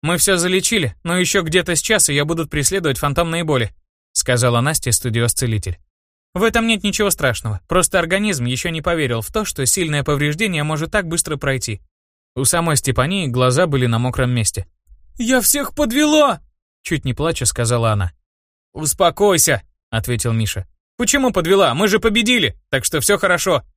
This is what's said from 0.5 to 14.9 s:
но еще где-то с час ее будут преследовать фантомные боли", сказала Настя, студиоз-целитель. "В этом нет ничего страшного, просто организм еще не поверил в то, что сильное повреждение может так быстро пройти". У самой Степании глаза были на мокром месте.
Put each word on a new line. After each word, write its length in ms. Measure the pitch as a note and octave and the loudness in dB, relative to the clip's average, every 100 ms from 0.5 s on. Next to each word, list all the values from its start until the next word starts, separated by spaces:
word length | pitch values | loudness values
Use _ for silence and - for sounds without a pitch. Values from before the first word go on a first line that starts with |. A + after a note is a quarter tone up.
| F#3 F3+ A3+ C3+ - | 0 0 0 -2 -6
но 120 | E3+ F3+ | -4 -2
еще 260 | F3+ G3+ | 0 0
где-то 340 | E3 F3 E3+ E3+ | 0 0 0 -4
с 40 | |
час 280 | - A3 - | 0 2 2
ее 160 | C#3+ | 0
будут 260 | D3 E3 D#3 | -2 -2 -4
преследовать 480 | D3+ C3+ G3 E3 C3 | -2 -2 0 -2 -2
фантомные 460 | D3 C#3 E3+ E3 | -2 0 -2 -2
боли", 280 | E3 C#3 A2 - _ _ _ | 0 0 -2 -8 _ _ _
сказала 500 | - - B2 B2 A#2+ | -6 0 2 2 2
Настя, 300 | C3 D#3 - | 0 -2 -2
студиоз-целитель. 880 | A#2 B2+ A2+ A#2 - B2+ A2 F#2 E2+ _ _ _ _ _ | -2 0 -2 0 0 -2 -2 -4 -10 _ _ _ _ _
"В 80 | F3+ | -2
этом 240 | A3+ A#3 A3+ | 0 2 0
нет 160 | A3 | 0
ничего 280 | G3+ F#3+ G#3 | -2 0 0
страшного, 500 | - C#3 A#2+ A2 G#2 _ | 0 0 -2 -4 -6 _
просто 320 | F3 - F#3+ | 0 2 0
организм 460 | E3 F#3+ G#3 D#3+ A#2+ | 0 0 0 -2 -2
еще 240 | B2+ F3 | -2 -4
не 120 | E3 | -4
поверил 380 | D3+ E3+ C#3 A#2 | -2 0 0 -2
в 100 | G#2+ | -4
то, 140 | - | -4
что 200 | G#3+ - | -4 -4
сильное 380 | B2+ - E3+ D3 | 0 0 0 -2
повреждение 600 | C#3 D3 D3 D3+ A3 E3 | 0 0 0 0 -2 -2
может 260 | D3+ D#3 E3 | -2 -4 -2
так 160 | G#3+ F3 | -4 -2
быстро 300 | E3 - D3+ | -4 -4 -2
пройти". 460 | D3 C3 - G#2 _ _ _ _ _ | -2 -2 -4 -8 _ _ _ _ _
У 100 | - | -4
самой 320 | C3 F3 E3+ D3 | 0 0 2 0
Степании 520 | - B2 C3+ G3 D#3 | 0 0 0 0 -2
глаза 400 | A#2+ B2+ B2+ F3+ | 2 2 2 2
были 180 | C#3 B2 | 2 0
на 140 | A2+ | 0
мокром 300 | B2 A#2+ B2+ | -2 -2 0
месте. 360 | B2 G#2+ - - _ _ | 0 -2 -4 -10 _ _